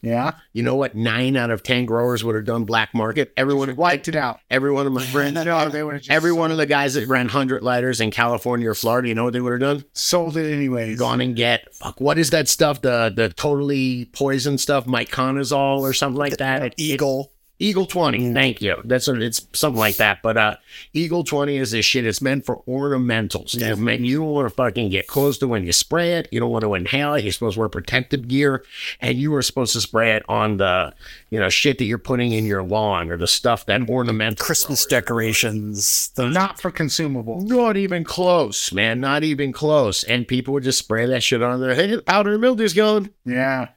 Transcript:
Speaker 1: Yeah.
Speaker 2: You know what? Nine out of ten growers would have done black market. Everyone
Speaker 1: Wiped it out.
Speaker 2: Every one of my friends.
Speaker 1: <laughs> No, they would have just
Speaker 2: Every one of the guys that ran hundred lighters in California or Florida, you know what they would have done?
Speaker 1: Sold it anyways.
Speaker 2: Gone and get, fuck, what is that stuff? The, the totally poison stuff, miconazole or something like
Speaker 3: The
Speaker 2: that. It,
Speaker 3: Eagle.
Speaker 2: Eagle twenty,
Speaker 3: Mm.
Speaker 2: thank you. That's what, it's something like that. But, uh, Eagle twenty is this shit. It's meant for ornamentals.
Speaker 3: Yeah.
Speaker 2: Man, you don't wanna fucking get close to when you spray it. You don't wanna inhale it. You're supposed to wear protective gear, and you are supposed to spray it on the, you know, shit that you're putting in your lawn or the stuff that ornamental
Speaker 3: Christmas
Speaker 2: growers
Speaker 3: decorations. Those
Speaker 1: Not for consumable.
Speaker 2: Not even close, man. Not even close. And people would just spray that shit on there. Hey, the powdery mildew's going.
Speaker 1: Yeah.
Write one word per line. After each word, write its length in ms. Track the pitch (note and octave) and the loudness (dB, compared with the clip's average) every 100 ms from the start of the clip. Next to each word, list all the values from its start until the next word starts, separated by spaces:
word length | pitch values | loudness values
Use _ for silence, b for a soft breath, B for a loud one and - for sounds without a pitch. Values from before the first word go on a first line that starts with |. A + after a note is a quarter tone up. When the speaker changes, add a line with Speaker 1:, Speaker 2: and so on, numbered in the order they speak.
Speaker 1:
Yeah. 300 | - A#2 B2+ - b | -2 -2 -2 -6 b
Speaker 2:
You 100 | A2 | -4
know 100 | A#2+ | 0
what? 200 | C3 C3+ | 0 0
Nine 420 | A2 A2+ A2+ B2+ C3+ | -2 -2 0 2 2
out 140 | A#2+ | 0
of 120 | A2 | -2
ten 240 | - B2 B2 | 0 0 2
growers 360 | A2+ A#2+ A#2+ | 2 2 0
would 100 | A2+ | 0
have 100 | A2 | -2
done 200 | G#2+ A#2 | -2 -2
black 280 | A2 A2+ A2 | 0 2 2
market. 380 | A#2+ A2 A2+ C3+ - | 0 0 0 -2 0
Everyone 380 | C3+ C#3 C3+ C3 | 0 2 0 0
Speaker 1:
Wiped 320 | F3 C#3+ C#3+ | 0 0 -2
it 80 | D#3+ | -2
out. 240 | C3 A2+ _ | -2 -6 _
Speaker 2:
Every 200 | C3 C#3 | 0 2
one 140 | C#3 C#3 | 0 0
of 60 | |
my 100 | B2+ | -2
friends. 300 | B2+ C3+ C#3+ | -2 0 0
Speaker 1:
<laughs> 100 | D#3 | -2
No, 240 | E3 E3 D#3 | 0 0 0
they 140 | D3 | -2
would 120 | D3+ | -6
have 80 | C#3+ | -8
just 80 | C#3 | 0
Speaker 2:
Every 220 | D3+ E3 | 2 4
one 180 | E3 D#3+ | 2 2
of 60 | D#3+ | 2
the 80 | D3 | 2
guys 280 | C#3+ C#3 | 2 2
that 120 | C3+ A#2 | -2 0
ran 200 | C3 B2 | 0 2
hundred 340 | C3 C3+ C3 | 0 0 0
lighters 380 | A#2 B2 B2 A#2 | 0 0 0 0
in 100 | A2+ | -2
California 580 | G#2 A#2+ A#2+ - A#2+ A2+ | 2 0 0 0 0 0
or 60 | |
Florida, 340 | G#2+ A2+ A#2+ B2 | -2 0 0 0
you 60 | |
know 100 | A2+ | 0
what 80 | A#2+ | 0
they 80 | B2 | -2
would 120 | B2 | -2
have 80 | B2 | 0
done? 240 | C3+ C#3+ C#3 | 0 -2 -6
Speaker 1:
Sold 420 | - - F3+ E3 D#3 | -6 0 0 0 -2
it 160 | D#3 | -2
anyways. 460 | D3 C#3 B2 A2+ A2 | -2 0 -2 -4 -2
Speaker 2:
Gone 220 | A#2+ B2 | -2 0
and 140 | B2+ A#2+ | -2 0
get, 360 | A#2 A#2+ - | 0 0 -4
fuck, 260 | - - - | -14 -14 -4
what 180 | C3+ D3+ | 0 2
is 120 | D3+ | 2
that 180 | D#3+ C#3+ | 2 2
stuff? 340 | - D#3 C#3+ | 2 2 2
The, 300 | C3 A#2+ A2+ | 0 2 0
the 160 | G2 A2+ | 2 -2
totally 760 | E2+ D3+ C#3+ C#3+ C#3 C3 B2 A#2+ | 0 -2 0 0 0 0 -2 -6
poison 460 | - C#3 C3+ B2+ C#3 | -4 0 0 0 -2
stuff, 260 | - C#3 B2 | 0 0 2
miconazole 920 | B2 A#2 - C3 C3+ C3+ C#3+ C#3 C#3 | -2 -2 -2 -2 0 0 0 2 2
or 120 | C3+ | 0
something 240 | C3 C#3+ C3 | 0 0 0
like 140 | C#3+ | -2
Speaker 3:
The 40 | C#3 | -2
Speaker 2:
that. 240 | C3+ C3 | -2 -2
It, 100 | C3 - | -2 -4
Speaker 3:
Eagle. 540 | D#3 C3+ C#3+ C3+ C#3 _ _ _ | -4 0 0 0 -6 _ _ _
Speaker 2:
Eagle 280 | G#3 F#3+ F#3 | -2 0 0
twenty, 320 | F3+ D#3+ A#2 | 0 0 2
Speaker 3:
Mm. 160 | B2 | 0
Speaker 2:
thank 260 | A#2+ C3 A2 | 2 0 0
you. 140 | G2+ F2 | -2 -2
That's 220 | A2+ B2+ B2 | 0 0 0
what, 160 | B2 | -2
it's 240 | A#2 A2+ - | -2 -4 -6
something 260 | - D3+ A#2+ | -2 0 2
like 200 | A2 F#2+ | 2 4
that. 200 | G#2+ G2 | 2 2
But, 160 | A2+ A2+ | 0 2
uh, 200 | G#2+ - B B B | 2 0 B B B
Eagle 280 | D3 E3 E3+ | -4 -2 -2
twenty 360 | D3 D3 C#3+ C#3 | -2 -2 0 -2
is 120 | B2+ | -2
this 140 | A2+ | 0
shit. 200 | G#2 C3+ | 2 2
It's 160 | A2+ G#2 | 0 0
meant 240 | C3 C#3 | 0 -2
for 160 | - B2 | -2 -8
ornamentals. 880 | - C3 C#3+ C3+ B2 A2+ G#2 F2 - - | -4 -4 0 0 2 0 0 -4 -6 -4
Speaker 3:
Yeah. 200 | A2 G#2 | -2 0
Speaker 2:
Man, 280 | A#2 A2+ | 0 0
you 140 | B2 C#3 | 0 0
don't 120 | D#3 | 0
wanna 180 | D3 B2+ | 0 0
fucking 400 | - B2+ G#2+ G#2+ | 0 0 0 -2
get 160 | F#2+ - | -2 -2
close 320 | - C#3 C3+ | 0 0 2
to 80 | C3+ | 0
when 180 | A2+ | 0
you 60 | F2+ | 0
spray 420 | E2 - D#3+ E3+ | 0 0 0 0
it. 120 | F3 - | 0 -2
You 80 | A#2 | -2
don't 100 | A#2+ | 0
wanna 220 | A#2 G#2+ | 0 0
inhale 420 | G2 F2+ C3 D3 | 0 0 -2 0
it. 80 | D3 | -2
You're 100 | G#2 | -2
supposed 220 | - A#2 | -2 -2
to 60 | G2+ | -2
wear 80 | A2 | -2
protective 580 | - - B2 B2+ C#3 A#2+ | -4 -4 -4 -2 -4 -2
gear, 380 | C3+ C#3+ C3 B B B B | 0 2 0 B B B B
and 160 | B2 B2+ | -4 -2
you 160 | D3 D3 | 0 0
are 60 | |
supposed 320 | B2 - A#2+ | 0 -2 -2
to 60 | A#2 | -2
spray 360 | - A2 A2+ A2 | 0 2 2 2
it 80 | - | 0
on 280 | A2 G#2+ G2+ | 0 0 2
the, 360 | F#2+ F2+ D#2+ - B B B | 2 2 0 -6 B B B
you 80 | A2 | -2
know, 120 | F#2 | 2
shit 280 | - D3+ C3+ | 2 2 0
that 60 | |
you're 140 | A2 A2+ | -2 -2
putting 340 | - B2+ A#2+ | -2 0 2
in 140 | A2 A2 | 0 0
your 180 | G2 | -2
lawn 460 | F#2 G#2 G#2+ F#2+ E2+ | 0 0 2 0 -2
or 40 | E2+ | -2
the 120 | E2+ | 0
stuff 360 | - B2 A#2 - | 0 2 0 0
that 220 | G2+ A#2+ | -2 0
ornamental 560 | B2 A#2+ A2 A2 G#2+ | 0 0 0 -2 -2
Speaker 3:
Christmas 400 | - D#3 - C#3 | -2 -2 0 -2
Speaker 2:
growers 180 | - C3 | 2 0
Speaker 3:
decorations. 1040 | - A#2 A2+ A2 A#2+ G#2+ G#2 G2+ G2 - - - | 0 -2 0 0 0 -2 -6 -4 0 0 -2 -2
Those 180 | B2 | 0
Speaker 1:
Not 260 | E3+ G3 - | 0 0 -2
for 120 | F#3 | -6
consumable. 720 | F3 D#3 - D#3 C3+ A2+ A2+ | -4 -2 -2 -2 -4 -6 -6
Speaker 2:
Not 340 | G3 B3 A#3 G3+ | 0 2 4 2
even 260 | G3 F3+ | 0 -2
close, 680 | E3 - F3+ F3 B2 - - | -4 0 2 4 2 -2 -4
man. 260 | F#2 A2 A#2 | 0 0 0
Not 240 | C3+ D3 | 0 0
even 300 | D#3 C#3+ C#3+ | 0 0 -2
close. 500 | B2 D3+ D3+ A#2+ F2+ | -2 2 4 4 0
And 240 | - A#2+ A#2+ | 0 -2 0
people 260 | B2+ C3 | -2 -2
would 100 | C#3 | -2
just 160 | C3 C3 | 0 -2
spray 260 | - A2+ A#2+ | 0 0 2
that 160 | B2+ | 2
shit 200 | A2+ B2 | 2 2
on 160 | A#2+ B2+ | 2 0
there. 160 | C3 B2+ | 0 2
Hey, 180 | F#3+ | 2
the 80 | A3 | 0
powdery 360 | - F#3+ G3+ G#3 | 2 2 4 2
mildew's 360 | A#3+ A#3+ A3 | 2 2 2
going. 360 | E3+ G#3+ G#3+ G3 _ | 4 4 2 -2 _
Speaker 1:
Yeah. 440 | - B2 C3+ C3 A#2+ | -6 -2 0 0 -4